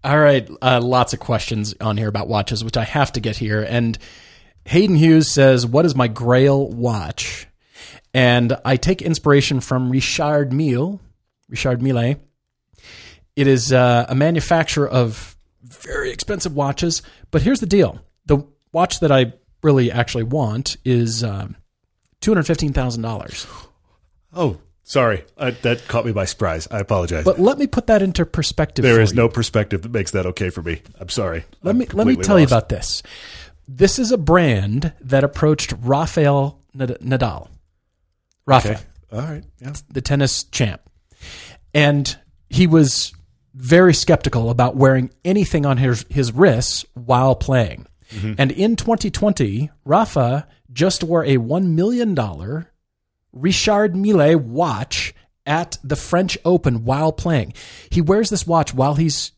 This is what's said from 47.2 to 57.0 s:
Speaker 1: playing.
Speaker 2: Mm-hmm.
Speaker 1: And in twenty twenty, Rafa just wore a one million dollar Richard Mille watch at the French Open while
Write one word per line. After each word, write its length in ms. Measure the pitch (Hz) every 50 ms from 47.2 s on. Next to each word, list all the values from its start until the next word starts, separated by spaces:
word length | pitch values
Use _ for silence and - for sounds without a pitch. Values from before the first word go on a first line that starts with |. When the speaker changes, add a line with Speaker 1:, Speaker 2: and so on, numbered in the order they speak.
| 127 135 127
Speaker 1:
playing. 500 | - - - 135 127 117 87 - - - _ _ _ _ _
Speaker 2:
Mm-hmm. 220 | 113 107 98 110 107 101
Speaker 1:
And 140 | 135 135
in 240 | 127 - 190 220 233
twenty 340 | - - 233 226 220 - 202
twenty, 580 | - - 202 208 196 - 135 104 98 113 143 147 _ _ _
Rafa 600 | 139 147 196 220 - - 151 127 120 127 147 147 _ _ _ _ _ 127
just 300 | 120 156 190 185 - -
wore 200 | 160 170 165 156
a 140 | 139 139 127
one 380 | 117 117 147 180 196 180 160
million 380 | 160 180 214 247 240 240 220 190
dollar 560 | 139 113 101 85 73 85 101 135 160 170 _ _ _ _ _ _ _ _ _ _ _ _ _
Richard 640 | - 131 135 180 185 - - 233 214 202 214 214 170
Mille 420 | 185 196 208 214 175 147 151 165 165
watch 760 | 135 113 117 143 175 160 113 101 113 - - - - - - _ _ _ _ _ _
at 320 | 139 147 165 175 - - - -
the 120 | 131 147
French 420 | - - - - 175 190 180 - - _
Open 400 | 165 180 175 - 147 120 113 113
while 280 | 117 131 143